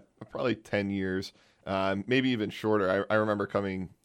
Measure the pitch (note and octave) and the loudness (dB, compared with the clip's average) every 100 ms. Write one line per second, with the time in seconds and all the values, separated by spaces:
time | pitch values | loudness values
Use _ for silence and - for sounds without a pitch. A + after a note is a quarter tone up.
0 | - - - - C3 A2 - G#2 G2+ G2 | -6 -20 -12 -4 -2 -2 -2 -2 0 -2
1 | F#2+ F#2 G2 - _ _ - F#2+ G2 G2 | -2 -2 -4 -10 _ _ -4 -2 0 -2
2 | G2 C3 C3 A#2+ G2+ - A2 G#2+ F#2 F#2+ | 0 2 2 0 -2 -2 0 2 4 2
3 | G2 A2 G#2+ G#2 G2 G2+ G2 F#2+ F2+ - | 2 2 2 0 0 -2 -2 -4 -6 -10